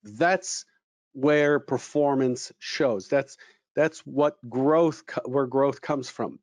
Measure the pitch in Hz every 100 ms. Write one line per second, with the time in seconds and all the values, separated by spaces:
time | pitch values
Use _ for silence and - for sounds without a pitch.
0 | 104 107 170 185 - - - _ _ _
1 | _ 139 143 147 147 143 139 127 - 147
2 | 143 139 131 123 - - - - 139 104
3 | - 143 135 - - _ _ - 156 156
4 | - 135 147 147 123 120 135 160 165 -
5 | - - 120 135 131 135 139 127 - 147
6 | 123 - 107 -